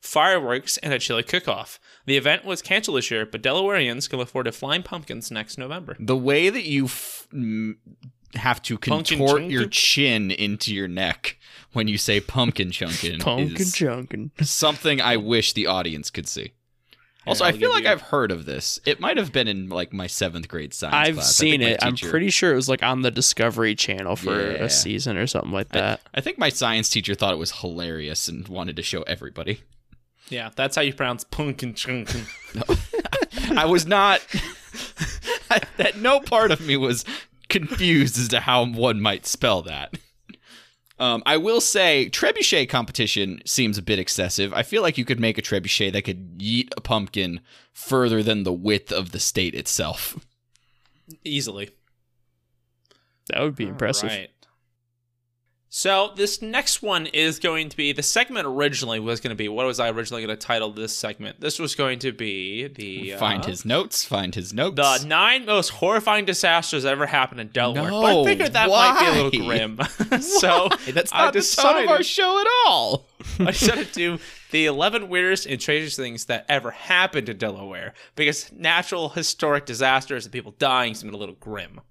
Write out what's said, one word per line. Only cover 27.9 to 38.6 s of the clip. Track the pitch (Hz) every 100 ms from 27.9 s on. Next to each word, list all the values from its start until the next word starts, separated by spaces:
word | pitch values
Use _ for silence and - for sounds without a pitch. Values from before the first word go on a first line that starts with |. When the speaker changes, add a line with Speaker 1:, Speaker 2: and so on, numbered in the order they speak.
| 80 76 78 -
Speaker 2:
and | 82 95
wanted | 90 90 80
to |
show | 82 92
everybody. | - 87 67 - 82 107 - - _ - _ _ -
Speaker 1:
Yeah, | 123 113 -
that's | 135
how | 139
you | 143
pronounce | 135 131 120
Punkin | - - 151 139 127
Chunkin. | 110 - 127 110 120 110 - - -
Speaker 2:
No. | - 370 - 453 - 539 480 240 262 311
<laughs> |
I | 160
was | 180 160
not. | 202 202 196 - 202 330 - - - - - - - - 466 -
<laughs> | 208 - -
At | 208 196
no | 233 277
part | 277 226 220
of | 208
me | 160 139
was | 131 120 - 254 - _ _
confused | - 151 254 180 165 135 113
as | 120
to | 117
how | - 123